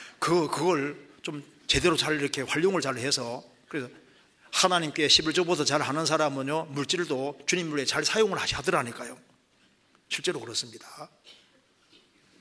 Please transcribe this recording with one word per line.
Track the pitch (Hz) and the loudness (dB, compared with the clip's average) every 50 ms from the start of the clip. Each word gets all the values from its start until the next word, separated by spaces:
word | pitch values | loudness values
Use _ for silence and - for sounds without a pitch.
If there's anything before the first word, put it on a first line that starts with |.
| - - - - | -18 -16 -8 -2
그, | - - 170 180 156 139 | 0 2 4 4 2 2
그걸 | - 139 156 185 175 147 135 147 147 - - - - - | 0 0 2 2 2 2 0 -2 -6 -10 -18 -20 -18 -14
좀 | - - 156 147 143 - - - - | -10 -10 -10 -10 -12 -14 -20 -8 -2
제대로 | - - 139 139 180 160 | 0 2 4 4 4 4
잘 | 135 135 151 156 147 | 4 2 2 0 0
이렇게 | 139 143 - 135 | 0 0 -2 -2
활용을 | 131 - - 151 170 196 190 170 | -2 -2 0 2 2 4 2 2
잘 | 147 135 131 | 0 -2 -2
해서, | 120 117 139 139 139 123 117 120 135 - - - _ _ | -2 -2 -2 -2 -2 -2 -4 -8 -10 -12 -16 -20 _ _
그래서 | - - 151 127 120 - - - - - _ _ _ _ _ _ - | -10 -8 -8 -8 -10 -12 -20 -20 -20 -20 _ _ _ _ _ _ -4
하나님께 | - - - 185 180 175 165 151 - - 151 | 0 2 4 4 4 2 0 0 -2 2 4
십을 | 135 - - 156 156 151 | 6 6 4 4 2 2
조보도 | 175 180 165 180 147 147 | 2 2 2 2 0 2
잘 | 123 139 151 | 2 2 2
하는 | 135 120 135 156 165 | 0 0 -2 0 0
사람은요, | 160 156 156 156 147 139 135 131 139 151 160 160 160 | 2 2 2 2 2 0 -2 -4 -4 -4 -4 -4 -6
물질도 | 139 143 139 - - 175 175 160 147 127 135 143 143 - - | -6 -4 -4 -2 -2 -2 -2 -2 -2 -2 -4 -4 -6 -8 -6
주님 | - 175 180 170 160 147 | -4 -2 -2 -2 -2 -4
위해 | 143 131 | -4 -2
잘 | 123 - 147 151 | -2 0 0 0
사용을 | - - 220 220 196 180 139 | 2 2 2 2 2 2 -2
하시-, | - - - | -2 -2 -4
하더라니까요. | - 131 - 175 156 127 120 113 - 123 - - - - _ _ _ _ _ _ _ _ _ _ _ _ _ _ _ _ - | -2 0 0 2 2 0 -2 -6 -10 -12 -14 -14 -16 -20 _ _ _ _ _ _ _ _ _ _ _ _ _ _ _ _ -8
실제로 | - - 139 180 165 139 | -6 -4 -2 -2 -2 -4
그렇습니다. | 110 117 110 - 127 120 113 113 - - - - 151 - _ _ _ - - - _ _ _ _ _ _ _ _ _ _ - - _ _ _ _ _ _ _ _ | -4 -6 -6 -6 -6 -6 -10 -18 -18 -18 -18 -16 -18 -18 _ _ _ -20 -20 -20 _ _ _ _ _ _ _ _ _ _ -20 -20 _ _ _ _ _ _ _ _